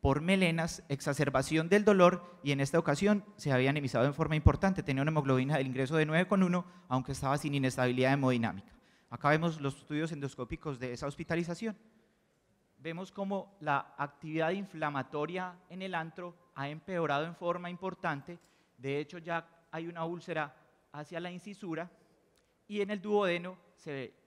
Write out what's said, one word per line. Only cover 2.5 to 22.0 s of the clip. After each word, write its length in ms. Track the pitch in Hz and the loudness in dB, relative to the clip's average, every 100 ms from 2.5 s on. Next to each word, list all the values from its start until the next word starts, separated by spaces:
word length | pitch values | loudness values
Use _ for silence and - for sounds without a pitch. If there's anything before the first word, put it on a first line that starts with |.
en 80 | 139 | 0
esta 200 | 135 165 | 2 2
ocasión 440 | 160 143 196 208 196 - | 2 2 4 2 0 -8
se 140 | 147 | 0
había 180 | 131 131 | 2 4
anemizado 360 | 147 139 123 131 | 2 0 2 2
en 100 | 143 | 2
forma 200 | 151 156 | 0 6
importante, 460 | 156 - 190 190 | 6 6 2 0
tenía 220 | - 135 | 0 0
una 80 | 147 | 2
hemoglobina 460 | 156 139 131 131 151 | 0 4 2 4 0
del 100 | 135 | 0
ingreso 280 | 127 131 160 | 0 0 2
de 120 | 156 | 2
nueve 200 | 156 185 | 2 2
con 140 | 196 | 4
uno, 240 | 185 180 175 - - | 4 2 -2 -16 -2
aunque 220 | 127 127 | -2 -2
estaba 260 | 135 135 143 | -4 0 0
sin 160 | 147 | 0
inestabilidad 600 | 143 131 127 127 127 127 | 0 0 2 2 4 4
hemodinámica. 600 | 139 131 123 113 90 - - _ _ _ | 4 4 2 0 -4 -12 -20 _ _ _
Acá 180 | 120 143 | -2 2
vemos 320 | 156 170 160 | 2 2 -2
los 160 | 139 135 | -6 -6
estudios 340 | - 151 160 | -8 -4 -4
endoscópicos 680 | 156 139 - 123 - 160 131 | -6 -10 -8 -10 -8 -8 -8
de 140 | 127 | -8
esa 120 | 123 143 | -8 -8
hospitalización. 720 | 139 170 165 170 170 226 202 _ _ _ _ _ _ _ _ _ _ | -8 -4 -4 -2 -4 -8 -10 _ _ _ _ _ _ _ _ _ _
Vemos 320 | 151 165 185 | -12 -10 -12
cómo 440 | - 196 196 - _ | -8 -4 -4 -6 _
la 340 | 151 143 - - | -2 -2 -2 -6
actividad 520 | 143 - 160 156 160 | -8 -6 -6 0 0
inflamatoria 1040 | 196 196 165 156 143 131 151 151 180 180 175 _ | 0 -6 -4 -4 -2 -4 -4 -4 -4 -8 -12 _
en 140 | 180 | -10
el 100 | 190 | -6
antro 420 | 180 160 160 180 170 _ - | -4 -6 -10 -14 -16 _ -8
ha 120 | 139 | -8
empeorado 580 | 151 - 180 160 143 160 | -8 -6 -2 0 0 -2
en 100 | 170 | -4
forma 340 | 175 175 175 | -4 -4 -4
importante, 680 | 180 190 185 175 143 139 170 _ _ _ _ | -8 -8 -6 -4 -4 -8 -18 _ _ _ _
de 200 | 131 143 | -6 -6
hecho 200 | 151 180 | -6 -12
ya 280 | 165 170 160 _ _ | -6 -6 -6 _ _
hay 180 | 160 165 | -10 -10
una 160 | 170 165 | -6 -6
úlcera 500 | 175 170 160 147 - _ _ _ | -6 -6 -6 -6 -10 _ _ _
hacia 260 | 147 147 165 | -16 -10 -8
la 100 | 175 | -8
incisura, 640 | 180 208 196 190 160 175 _ | -10 -14 -12 -8 -6 -8 _